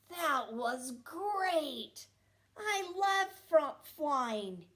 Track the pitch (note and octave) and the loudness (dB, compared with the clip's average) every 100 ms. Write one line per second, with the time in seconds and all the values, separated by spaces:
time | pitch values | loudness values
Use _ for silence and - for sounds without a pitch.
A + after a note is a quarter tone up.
0 | _ F4 E4 C4+ A3+ A3+ A#3+ B3+ B3+ A#3+ | _ -2 2 2 0 -4 -2 -2 -6 -10
1 | - E4 G4+ G4+ F#4 E4+ D4 A#3+ G#3 - | -12 -6 -2 0 2 2 0 -6 -10 -14
2 | - _ _ _ _ - G#4+ G4 F#4 F4+ | -20 _ _ _ _ -8 -2 0 -2 0
3 | G4 G4 F#4+ - - D#4+ C#4+ - - - | 2 4 2 -2 4 6 6 -6 -14 -4
4 | D4+ C#4 A#3+ A3 G3 F#3 E3 | 0 2 2 -2 -4 -8 -14